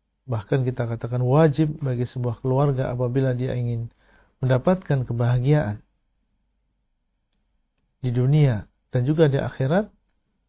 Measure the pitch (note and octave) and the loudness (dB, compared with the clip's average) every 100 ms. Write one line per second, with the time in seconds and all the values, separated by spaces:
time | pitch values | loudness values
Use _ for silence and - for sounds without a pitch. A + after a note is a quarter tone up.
0 | _ _ - A2+ - C#3 B2+ B2 A#2 A#2 | _ _ -8 -6 -2 -2 -2 -4 -4 -4
1 | A#2+ B2 B2 C#3+ D#3+ C#3 D#3 D3+ C#3 A#2+ | -6 -2 2 4 4 2 -2 -2 -6 -4
2 | B2 B2+ B2 A#2 C3 C3 C#3+ C3 C3 B2 | -4 -4 -6 -4 -2 0 0 0 -4 -4
3 | B2+ C3 C3+ B2 B2+ A#2+ A#2+ A#2 A#2 _ | -2 0 0 -2 -4 -4 -4 -4 -8 _
4 | _ _ _ - B2+ B2+ F#3 F#3 - C3+ | _ _ _ -6 0 2 2 0 0 -2
5 | A#2+ A#2+ A#2+ B2 C3 D3+ G#2+ G#2+ _ _ | -2 -2 0 2 2 2 2 -6 _ _
6 | _ _ _ _ _ _ _ _ _ _ | _ _ _ _ _ _ _ _ _ _
7 | _ _ _ _ _ _ _ _ _ _ | _ _ _ _ _ _ _ _ _ _
8 | B2+ A#2+ B2+ D3+ C#3+ G#2+ - _ _ B2+ | -4 0 2 4 4 2 -6 _ _ -2
9 | B2 D#3 D3+ C3+ - - C3 F3 G#3+ _ | 0 4 4 2 -4 -4 0 0 -2 _
10 | _ _ _ _ | _ _ _ _